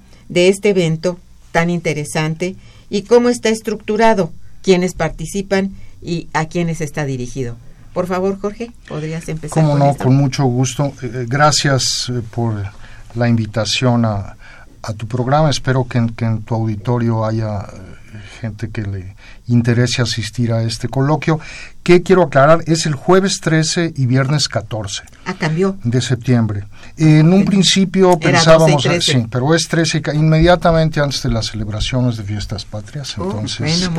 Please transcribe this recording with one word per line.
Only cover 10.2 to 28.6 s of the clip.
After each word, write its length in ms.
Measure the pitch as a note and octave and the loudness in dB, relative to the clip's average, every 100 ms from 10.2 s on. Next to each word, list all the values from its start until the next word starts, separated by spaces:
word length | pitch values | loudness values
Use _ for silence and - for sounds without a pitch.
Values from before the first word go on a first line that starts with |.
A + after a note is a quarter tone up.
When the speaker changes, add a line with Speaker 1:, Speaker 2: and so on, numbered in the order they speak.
| C#3 C3 C3+ | 2 0 0
Speaker 2:
gusto. 460 | B2 B2+ - C#3+ - | 0 -2 -2 -6 -6
Eh, 220 | B2+ B2 A#2 | -10 -8 -4
gracias, 800 | C#3 D3+ - D3 C3 - - - | 2 2 4 2 0 0 -4 -4
eh, 120 | B2 A2+ | -6 -6
por 300 | - A#2 G#2+ G2+ - - - - | -4 -2 -2 -6 -10 -18 -18 -10
la 140 | A#2 A#2+ | -2 2
invitación 800 | A#2 G#2 - G#2+ - B2+ A#2+ A2+ | 2 0 -2 -2 0 2 2 2
a, 320 | G2+ F#2+ - - - - - | -2 -6 -14 -20 -20 -20 -14
a 120 | - | -10
tu 140 | G#2 A2+ | -8 -6
programa. 440 | B2 B2 D3 D#3 | -4 0 2 2
Espero 360 | - - B2 A#2+ | 2 0 0 0
que 120 | B2 | 0
en, 100 | A#2 | 0
que 160 | A2 A2+ | -2 -2
en 160 | A2 | -2
tu 140 | G#2 A2 | -2 -2
auditorio 680 | A2 G#2 G2+ A#2+ A#2 A2+ A2 | -2 -4 -2 -2 0 0 -2
haya, 340 | A2 A2 G2+ | -2 -4 -6
eh, 380 | G2+ - F2+ - - G#2 G2+ - | -8 -14 -16 -18 -18 -18 -18 -10
gente 300 | A#2 G2+ A2 | -10 -8 -8
que 100 | A#2 | -6
le 340 | G2+ G2 F#2 - - - - | -6 -8 -10 -16 -20 -12 0
interese 540 | A#2+ A#2 A#2+ B2 - | 2 4 2 2 0
asistir 520 | A2+ - G#2+ - A#2 | -2 -4 -6 -4 -2
a 100 | A2+ | 0
este 240 | A2+ A2+ A#2 | -2 -4 -4
coloquio, 520 | B2 C#3 D3+ - D#3+ - - - - | -2 0 0 0 -2 -4 -16 -18 -6
que 200 | - F3 | 4 4
quiero 200 | F3 F3+ | 6 2
aclarar, 400 | E3+ C#3 C#3 E3 - | 4 4 4 4 2
es 180 | E3 D#3+ | -2 -2
el 80 | |
jueves 480 | C#3+ - F#3 F#3+ F#3+ | -4 2 4 4 -2
trece 500 | - D#3+ D#3+ F3+ E3 D#3+ | 0 0 0 0 -2 -2
y 100 | B2+ | 0
viernes 420 | C3 C3+ D3 - | 2 2 0 0
catorce 540 | A2+ - A2 G2+ - - - - | -4 -4 -8 -8 -10 -12 -16 -10
Speaker 1:
Ah, 80 | |
cambió. 440 | F#3+ D#3+ D#3+ F#3+ G3 | -4 -2 0 -2 -2
Speaker 2:
de 160 | A#2+ B2+ | -2 -2
septiembre. 640 | B2+ B2 - B2 A2 G2+ G2 - - - | 0 -2 2 2 2 -4 -10 -16 -12 2
En 380 | D#3 D3+ D#3+ | 6 8 8
un 80 | F#3+ | 6
Speaker 1:
Era 80 | G3+ | 4
Speaker 2:
principio 580 | G3 E3 F#3+ F#3+ F#3+ F#3 | 4 4 2 2 4 4
Speaker 1:
doce 100 | F3 | 4
y 100 | E3+ | 4
Speaker 2:
pensábamos, 540 | F3 D#3+ D#3+ | 4 6 6